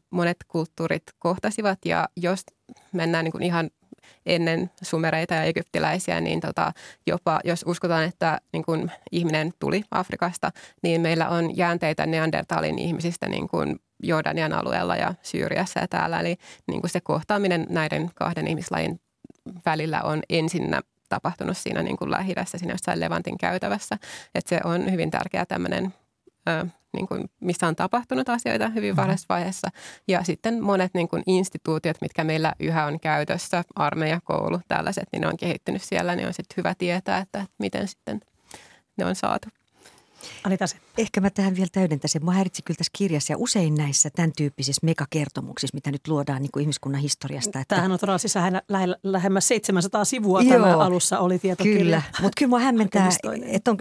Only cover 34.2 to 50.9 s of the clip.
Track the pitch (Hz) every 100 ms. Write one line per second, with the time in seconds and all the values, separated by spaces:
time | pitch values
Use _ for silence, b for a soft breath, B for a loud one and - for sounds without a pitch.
34.2 | - - - 180 - - - 202 - -
35.2 | - - 175 - - 185 - 180 175 180
36.2 | - - - - 170 180 175 180 196 190
37.2 | 196 202 190 - 202 - 202 - - 214
38.2 | - _ B B B B B - - 190
39.2 | - - - - _ _ B B B B
40.2 | B B 196 185 180 - _ - 220 202
41.2 | 196 - 196 185 185 190 180 147 156 156
42.2 | 165 190 190 - - 160 165 - 196 147
43.2 | - 151 247 208 160 151 143 135 151 -
44.2 | 165 - 143 - 135 139 160 160 143 156
45.2 | 143 - 120 - 135 143 147 139 156 151
46.2 | 139 135 139 - 151 135 135 139 143 -
47.2 | 139 143 127 131 - 185 185 180 196 180
48.2 | 208 196 180 185 - 196 180 180 196 190
49.2 | 196 196 - 226 - 185 190 214 202 262
50.2 | 208 190 247 247 196 160 185